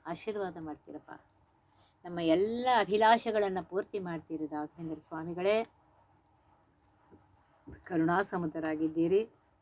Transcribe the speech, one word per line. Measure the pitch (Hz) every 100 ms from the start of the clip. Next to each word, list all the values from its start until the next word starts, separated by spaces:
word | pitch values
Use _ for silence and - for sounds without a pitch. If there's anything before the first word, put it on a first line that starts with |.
| 160
ಆಶೀರ್ವಾದ | 170 - 208 190 175
ಮಾಡ್ತೀರಪ್ಪ, | 160 143 - 147 - - _ _ _ _ _ _ _ _ 180
ನಮ್ಮ | 170
ಎಲ್ಲ | 165 160 214 233 254 240
ಅಭಿಲಾಷೆಗಳನ್ನ | 196 208 220 233 233 214 202 185
ಪೂರ್ತಿ | 175 185 208 208
ಮಾಡ್ತೀರಿ | 180 165 - 160 151
ರಾಘವೇಂದ್ರ | 151 151 - 165 156 -
ಸ್ವಾಮಿಗಳೇ. | 160 165 170 185 214 226 _ _ _ _ _ _ _ _ _ _ _ _ _ _ - _ _ _ _ - -
ಕರುಣಾಸಮುದ್ರರಾಗಿದ್ದೀರಿ. | - 175 165 175 202 185 165 160 160 156 160 160 170 190 220 _ _ _